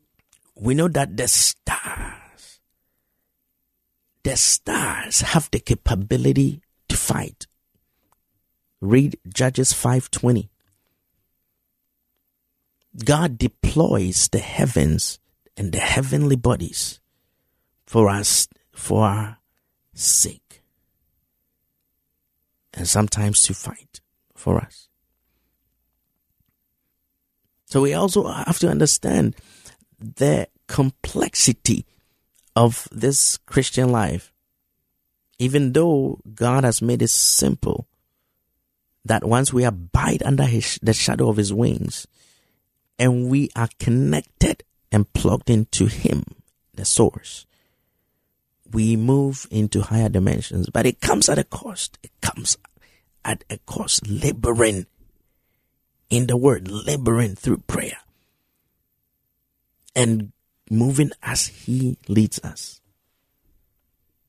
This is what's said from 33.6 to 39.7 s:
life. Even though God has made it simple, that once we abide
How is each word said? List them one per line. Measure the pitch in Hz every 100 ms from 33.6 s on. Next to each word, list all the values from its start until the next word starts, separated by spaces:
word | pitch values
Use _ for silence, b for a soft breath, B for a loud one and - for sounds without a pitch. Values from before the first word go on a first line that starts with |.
| 131 - 127
life. | 117 98 85 - _ _ _ _ _ _ _ _ _ _ -
Even | 127 143 135
though | 139 170 147 135 - -
God | 110 120 131
has | 131 110
made | 117 120
it | 117
simple, | - - - - - - - - _ _ _ _ _ _ _ _ _ _ _
that | - 110
once | - 117 135
we | 127
abide | 123